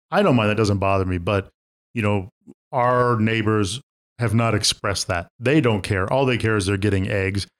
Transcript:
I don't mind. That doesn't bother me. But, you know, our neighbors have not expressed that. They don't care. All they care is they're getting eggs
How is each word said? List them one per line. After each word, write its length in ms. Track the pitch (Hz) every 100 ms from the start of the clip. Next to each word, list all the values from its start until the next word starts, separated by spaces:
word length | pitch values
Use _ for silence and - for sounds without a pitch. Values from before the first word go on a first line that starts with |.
| _
I 100 | 175
don't 140 | 202 123
mind. 140 | 107
That 80 | 104
doesn't 200 | 107 101
bother 280 | 98 98 92
me. 120 | 92
But, 320 | 87 101 - _ _ _ _
you 80 | 120
know, 280 | 104 104 92 _ - - _
our 480 | 135 123 123 123 117
neighbors 640 | 110 113 107 107 101 117 - _ _ -
have 140 | 117
not 220 | 110 117 104
expressed 520 | - - 107 92 -
that. 200 | 87 85 _
They 200 | 117 156
don't 220 | 127 104
care. 300 | - 98 95
All 140 | 131 135
they 120 | 117
care 180 | 110 107
is 120 | 95
they're 100 | 98
getting 320 | 104 98 101
eggs 380 | 104 95 98 -